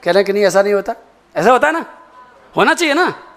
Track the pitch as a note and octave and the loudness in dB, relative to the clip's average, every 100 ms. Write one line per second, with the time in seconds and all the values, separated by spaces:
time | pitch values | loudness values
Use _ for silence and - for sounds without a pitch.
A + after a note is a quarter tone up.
0 | F3+ F3+ G3 G3+ G3+ F3+ G3+ G3+ G3 A3+ | 0 0 0 0 0 2 0 -2 -4 -12
1 | - _ _ D#3+ F3 B3+ C#4+ D#4+ B3+ - | -14 _ _ -2 2 2 2 -2 -8 -16
2 | - - - - - - G#3+ E4 E4 C#4+ | -20 -20 -20 -20 -12 -2 0 0 0 0
3 | E4+ - - | -2 -4 -16